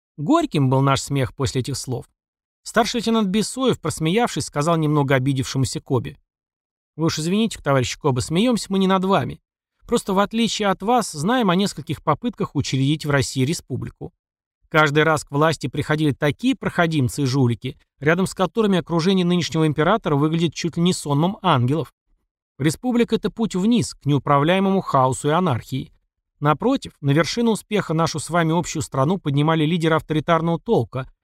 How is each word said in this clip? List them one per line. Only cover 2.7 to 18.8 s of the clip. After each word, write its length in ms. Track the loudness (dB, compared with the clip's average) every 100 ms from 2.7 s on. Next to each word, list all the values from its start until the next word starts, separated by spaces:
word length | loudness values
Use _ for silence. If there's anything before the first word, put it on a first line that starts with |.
| -2 0 -2
лейтенант 300 | 0 0 2
Бесоев, 520 | 0 -2 -2 0 0
просмеявшись, 680 | -4 -2 0 2 0 -2 -6
сказал 300 | -2 0 2
немного 380 | 2 2 2
обидевшемуся 640 | 2 2 -2 -2 -2 -2 -4
Кобе: 380 | -2 -2 -2 -14 _ _ _ _ _ _ _ -4
Вы 100 | -2
уж 140 | -2
извините, 400 | -2 0 0 -2
товарищ 340 | 0 0 0 -2
Коба, 220 | -2 -2
смеемся 480 | 0 0 2 0 0
мы 100 | 0
не 80 | 2
над 160 | 2
вами. 360 | 2 0 -2 -10 _ _ _ _ -2
Просто 280 | -2 0
в 40 | 0
отличие 480 | 0 0 -2 0 -2
от 160 | -2
вас, 300 | 0 0 0
знаем 380 | -4 -2 2 2
о 40 |
нескольких 480 | 2 0 -4 -10 -6
попытках 540 | -2 -2 -2 -4 -4 -2
учредить 500 | -2 0 0 0 0
в 40 |
России 340 | 0 0 0
республику. 680 | -2 -2 -6 -8 -8 -12 -18 _ _ _ _ _ -2
Каждый 360 | 2 4 4
раз 180 | 2 2
к 80 | -2
власти 380 | 0 0 0 -6
приходили 420 | -6 -2 0 0
такие 460 | 0 -2 0 -2 -2
проходимцы 640 | -4 0 0 0 -2 0
и 20 |
жулики, 540 | 0 2 0 0 -8 -14 _ -4
рядом 260 | 0 0 -2
с 80 |
которыми 440 | -2 -2 0 2
окружение 460 | 2